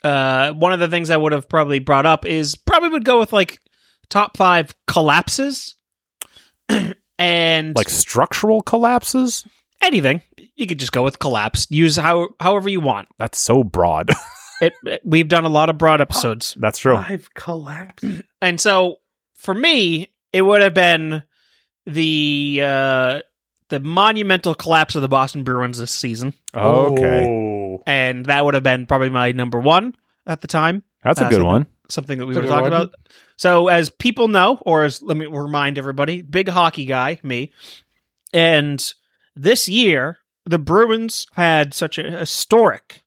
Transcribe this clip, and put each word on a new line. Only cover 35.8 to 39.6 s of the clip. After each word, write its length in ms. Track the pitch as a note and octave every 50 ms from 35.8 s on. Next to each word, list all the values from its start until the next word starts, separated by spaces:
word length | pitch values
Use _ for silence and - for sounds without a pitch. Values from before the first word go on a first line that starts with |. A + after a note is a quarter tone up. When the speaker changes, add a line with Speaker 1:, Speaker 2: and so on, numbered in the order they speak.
| C3+ C#3 C3+ C3+ C#3+ D3+ E3+ F3+ F3+
Speaker 1:
big 260 | C#3 D3 F3+ F#3+ G3
hockey 380 | F3 F3+ F3 E3 - E3 C#3
guy, 340 | C3 C3+ B2+ B2+ C#3 E3+ D#3+ -
me. 300 | C#3 B2+ A#2+ C3 D#3 _ _ - - - - _ _ _ _ _ _ _ _ _ - -
And 500 | E3+ E3 E3 E3 D3+ D3 D3 C#3+ C3+ - - - _ _ _ _ _ _ _ _
this 340 | - C3+ F#3 A#3+ C4